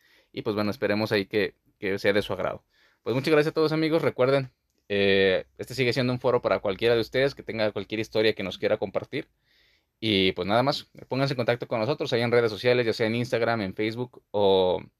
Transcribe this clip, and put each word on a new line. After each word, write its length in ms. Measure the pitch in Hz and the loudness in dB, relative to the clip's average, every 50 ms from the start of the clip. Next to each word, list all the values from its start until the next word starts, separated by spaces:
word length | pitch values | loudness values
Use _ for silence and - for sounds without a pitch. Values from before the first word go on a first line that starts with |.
| _ _ _ _ _ _ | _ _ _ _ _ _
Y 120 | _ - - | _ -8 -6
pues 120 | 120 107 | -4 -2
bueno, 140 | 101 107 104 | -2 -2 -2
esperemos 420 | 98 - - 98 101 104 110 107 | -2 -2 -2 -2 0 0 0 0
ahí 140 | 113 107 98 | 0 -2 -2
que, 300 | - - 107 98 - - _ _ _ _ _ | 0 -2 -2 -2 -2 -4 _ _ _ _ _
que 180 | - 98 95 98 | -6 -4 -4 0
sea 160 | - 107 98 | 0 2 2
de 80 | 104 | 2
su 100 | 98 - 104 | 0 -2 -6
agrado. 300 | 90 92 80 - - - _ _ _ _ _ _ _ | -4 -4 -6 -6 -6 -12 _ _ _ _ _ _ _
Pues 140 | _ - 113 | _ -4 -2
muchas 160 | 131 131 170 | -2 0 2
gracias 200 | 156 147 151 156 | 4 4 2 2
a 40 | 151 | 0
todos, 160 | - 160 151 | 0 0 0
amigos. 320 | 156 156 160 156 151 165 147 | 0 0 0 0 0 0 0
Recuerden, 480 | 131 - - 127 127 135 139 135 127 _ _ _ _ _ _ _ _ | 0 0 0 2 2 2 0 0 -4 _ _ _ _ _ _ _ _
eh, 580 | 101 101 98 98 98 98 98 98 92 87 - - _ _ | -2 2 2 4 4 4 4 4 2 0 -2 -6 _ _
este 160 | 101 - 123 | -14 -12 -4
sigue 200 | 123 131 120 117 | -2 0 0 0
siendo 200 | 143 123 123 127 | 0 0 -2 -2
un 60 | 123 | -2
foro 240 | - 131 120 123 - | 0 0 0 2 2
para 160 | 113 98 98 | 0 0 0
cualquiera 340 | - 104 98 90 110 117 120 | 0 -4 -4 0 0 2 2
de 80 | 117 | 2
ustedes 320 | 110 - - 127 135 143 131 | 0 -2 -2 0 0 0 -2
que 80 | - | -6
tenga 300 | 107 - 104 113 107 107 | -12 -10 -4 -2 -2 -2
cualquier 280 | 104 110 98 - - 107 | -2 -4 -8 -6 -6 -6
historia 360 | 110 - - 110 110 110 104 | -6 -4 -2 2 2 2 2
que 80 | - 101 | 0 -4
nos 160 | 90 92 - | -8 -6 -4
quiera 180 | - 101 104 107 | -2 -2 0 0
compartir. 500 | - 98 - - - - - 143 - - _ _ _ _ _ _ _ _ _ _ _ _ _ _ | -2 -4 -6 -6 -8 -6 -10 -10 -10 -10 _ _ _ _ _ _ _ _ _ _ _ _ _ _
Y 320 | - 110 107 95 95 95 90 | -2 0 2 4 4 2 0
pues 140 | - 90 92 | 0 -2 0
nada 140 | 104 117 127 | 2 2 2
más, 280 | 139 139 - - _ _ - - _ | 0 -2 -4 -8 _ _ -20 -12 _
pónganse 260 | - 127 139 139 139 | -4 -2 -2 -2 -2
en 40 | 123 | -2
contacto 300 | 120 110 123 120 - - | 0 0 0 -2 -2 -6
con 120 | - 117 | -4 -4
nosotros 340 | 110 113 151 147 165 135 131 | -2 -2 -2 -4 -4 -2 0
ahí 80 | 117 | 0
en 100 | 120 120 | 0 4
redes 200 | 117 120 120 113 | 4 4 4 2
sociales, 340 | 107 92 - 123 123 123 120 | -2 0 0 2 2 2 2
ya 80 | 113 101 | 0 0
sea 140 | - 117 110 | 0 0 0
en 80 | 113 | 0
Instagram, 460 | 120 123 123 - 117 117 113 117 113 | -2 -2 -2 -2 0 0 0 0 -2
en 120 | 104 95 98 | -2 -6 -4
Facebook 480 | - 107 110 110 120 123 123 - - _ _ | -4 -4 -4 -4 -4 -8 -10 -10 -20 _ _
o 480 | _ 104 104 98 98 95 92 90 87 87 82 - _ _ | _ 2 4 6 6 6 4 4 2 -2 -4 -10 _ _